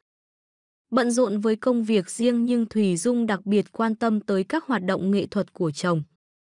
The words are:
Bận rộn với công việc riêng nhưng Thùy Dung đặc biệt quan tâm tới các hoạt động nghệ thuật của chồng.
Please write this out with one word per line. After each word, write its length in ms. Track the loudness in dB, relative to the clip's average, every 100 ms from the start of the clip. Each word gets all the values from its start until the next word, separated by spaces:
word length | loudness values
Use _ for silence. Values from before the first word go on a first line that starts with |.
| _ _ _ _ _ _ _ _ -4
Bận 220 | 0 2
rộn 280 | 2 2 0
với 160 | 0 0
công 280 | 0 0
việc 260 | 2 0 0
riêng 360 | -2 0 2 2
nhưng 200 | 0 0
Thùy 320 | 0 2 2
Dung 280 | 0 0 0
đặc 200 | -2 0
biệt 260 | 0 0
quan 240 | -2 -2 0
tâm 240 | 0 0
tới 240 | 0 -2
các 220 | 0 -4 -2
hoạt 180 | -4 -2
động 260 | -2 0
nghệ 140 | 0 0
thuật 280 | -4 -4
của 180 | -4 -4
chồng. 320 | -2 -2 -2 -4 _ _ _